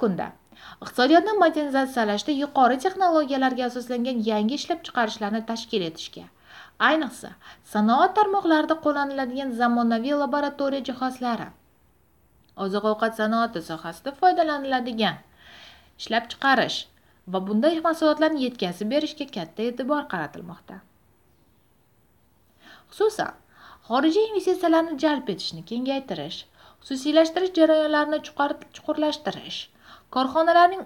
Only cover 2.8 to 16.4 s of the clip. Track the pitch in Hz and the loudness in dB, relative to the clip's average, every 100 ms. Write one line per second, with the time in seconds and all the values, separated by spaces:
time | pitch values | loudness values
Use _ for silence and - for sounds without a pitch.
2.8 | 381 381 370 320 285 269 262 247 247 247 | -2 0 2 2 0 0 0 0 -4 -6
3.8 | 240 247 240 247 214 214 214 285 - 330 | -6 -4 -2 -2 0 0 0 -2 -4 -6
4.8 | - - 220 - 208 220 220 226 - 220 | -4 -2 -2 -2 -4 -4 -4 -8 -4 -4
5.8 | 170 160 - - 170 _ _ - - - | -4 -8 -14 -16 -20 _ _ -20 -20 -2
6.8 | 233 320 269 - - - - - - 214 | 2 2 -2 -8 -16 -18 -20 -20 -6 0
7.8 | 214 247 370 415 415 392 359 311 311 311 | 2 4 4 4 2 2 4 2 2 0
8.8 | 302 285 277 269 262 254 277 233 240 240 | 0 0 -2 -4 -4 -4 -6 0 2 2
9.8 | 233 226 247 294 277 285 285 285 277 269 | 2 2 0 0 0 0 -2 -2 -2 -2
10.8 | 247 247 262 254 247 220 165 - _ _ | -4 -4 -6 -4 -4 -4 -6 -16 _ _
11.8 | _ _ _ _ _ _ _ - 196 202 | _ _ _ _ _ _ _ -8 -4 0
12.8 | 214 214 226 226 214 226 233 180 160 160 | 0 0 0 0 0 0 0 -4 -8 -10
13.8 | 170 170 - 269 370 359 320 294 269 262 | -10 -10 -12 2 4 4 2 -2 -2 -2
14.8 | 247 233 208 147 - _ - - - - | -2 -2 -2 -2 -12 _ -20 -20 -20 -20
15.8 | _ - - 226 - - | _ -18 -4 -4 -4 -2